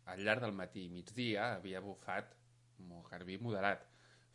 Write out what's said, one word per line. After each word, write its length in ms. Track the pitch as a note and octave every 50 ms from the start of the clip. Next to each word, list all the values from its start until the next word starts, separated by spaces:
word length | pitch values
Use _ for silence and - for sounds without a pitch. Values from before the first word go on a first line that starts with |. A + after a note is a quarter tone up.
| - F#2
Al 140 | F#2 F#2+ G2
llarg 160 | G#2+ A2 A#2
del 140 | A#2+ G#2+ G2+
matí 240 | F#2+ F2+ F2+ - G2 F#2
i 20 | F2
migdia 540 | F2 F2+ E2+ - G#2 B2 B2 A#2 G#2+ G2 A2 A#2+
havia 280 | G#2+ F#2 F2 F#2+ F#2 F#2 F#2+
bufat 480 | G2+ F#2 - - - F#2 G2+ G#2+ - - - - - - - - - - - F#2
mo-, 160 | F2 F2 E2+ E2+
garbí 320 | - F#2 F2 F2 F#2 F#2+
moderat, 480 | G2+ A#2 A#2+ G#2+ F#2+ G2 G2+ F#2+ - - - - - - - - - - -